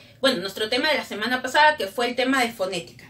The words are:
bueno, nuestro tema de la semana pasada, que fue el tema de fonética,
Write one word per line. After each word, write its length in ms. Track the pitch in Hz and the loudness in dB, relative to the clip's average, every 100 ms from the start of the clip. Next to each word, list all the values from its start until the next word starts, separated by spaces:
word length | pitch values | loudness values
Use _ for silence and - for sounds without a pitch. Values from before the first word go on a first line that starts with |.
| - - | -20 -2
bueno, 220 | 269 240 | 0 0
nuestro 260 | 190 - 214 | -4 -6 -4
tema 220 | 247 311 | 0 0
de 80 | 269 | 0
la 80 | - | -2
semana 360 | 202 220 254 | -6 -4 -2
pasada, 360 | 254 294 302 302 | 0 4 6 4
que 100 | 196 | -2
fue 200 | - 247 | -2 -2
el 60 | 247 | 0
tema 280 | 254 269 | 0 2
de 80 | 233 | 0
fonética, 580 | - 190 180 165 - - | -2 -4 -4 -10 -16 -20